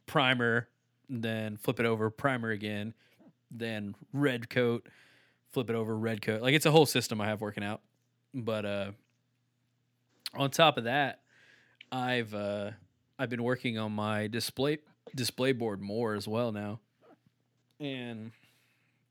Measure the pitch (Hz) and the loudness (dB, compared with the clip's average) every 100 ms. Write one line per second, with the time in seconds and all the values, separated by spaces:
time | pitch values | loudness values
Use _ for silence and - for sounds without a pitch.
0 | - 160 127 127 117 117 117 _ _ _ | -2 2 4 4 4 2 0 _ _ _
1 | - 123 113 110 110 104 - 117 117 110 | -10 -6 -4 -2 -4 -6 -4 0 2 2
2 | 110 - 139 127 113 104 104 104 107 - | 0 0 -2 0 -2 -4 -4 -6 -8 -10
3 | _ _ - _ - 117 113 110 101 98 | _ _ -20 _ -16 -8 -6 -6 -8 -10
4 | - 135 143 123 117 127 120 117 - - | -8 0 0 0 -2 2 2 2 -4 -20
5 | - _ _ _ _ 139 113 113 113 110 | -20 _ _ _ _ -4 0 0 0 -2
6 | 113 110 - 107 127 151 156 156 147 127 | -2 -2 -2 0 4 4 8 8 8 4
7 | - 110 104 107 107 104 101 107 _ _ | 0 -2 -2 -2 -4 -4 -4 -6 _ _
8 | _ _ _ 131 113 107 101 101 98 101 | _ _ _ -8 -4 -2 -2 -4 -4 -8
9 | _ _ _ _ _ _ _ _ _ _ | _ _ _ _ _ _ _ _ _ _
10 | _ _ - - 139 - 160 131 117 139 | _ _ -10 -2 0 6 6 4 0 0
11 | 135 - _ _ - - _ - - 127 | 0 -2 _ _ -20 -20 _ -20 -10 -4
12 | 127 123 110 107 101 104 101 110 _ _ | 0 0 -2 -4 -2 -2 -4 -10 _ _
13 | _ - 123 120 120 127 123 110 110 107 | _ -6 -4 -2 -2 0 -2 -2 -2 -2
14 | 107 107 107 117 - - 139 156 _ _ | 0 0 -2 -2 -4 -2 0 0 _ _
15 | - 135 117 - 131 123 117 98 101 110 | -12 -4 -4 0 0 2 0 -4 -4 -2
16 | 113 104 104 110 120 104 104 107 _ _ | -2 -2 -2 -2 -2 -4 -6 -10 _ _
17 | - - _ _ _ _ _ - 143 131 | -20 -20 _ _ _ _ _ -10 -8 -8
18 | 120 113 110 - _ _ _ _ _ _ | -8 -10 -12 -16 _ _ _ _ _ _
19 | _ | _